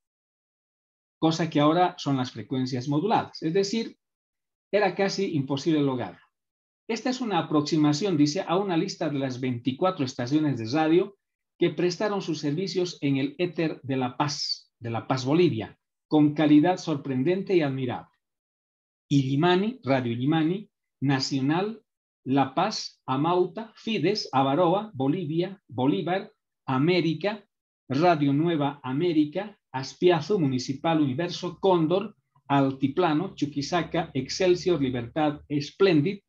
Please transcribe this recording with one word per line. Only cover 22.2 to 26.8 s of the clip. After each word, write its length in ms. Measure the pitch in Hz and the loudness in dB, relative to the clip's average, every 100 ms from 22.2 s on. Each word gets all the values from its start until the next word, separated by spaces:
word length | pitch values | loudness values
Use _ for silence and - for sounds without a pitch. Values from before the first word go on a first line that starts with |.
La 300 | - 139 135 | -2 0 0
Paz, 460 | - 202 - - _ - | 0 -2 -2 -10 _ -4
Amauta, 640 | 131 160 180 180 220 - - | -2 2 2 0 -4 -14 -12
Fides, 520 | 226 208 160 208 - | -6 0 0 0 -2
Avaroa, 580 | 131 135 143 175 190 220 | 0 2 4 4 2 -2
Bolivia, 680 | 123 135 185 147 165 190 196 - | -4 -2 -2 -2 -2 -4 -6 -12
Bolívar, 600 | 120 131 190 160 190 214 _ _ _ - | -2 0 0 0 -4 -6 _ _ _ -4
América, 800 | 131 | 0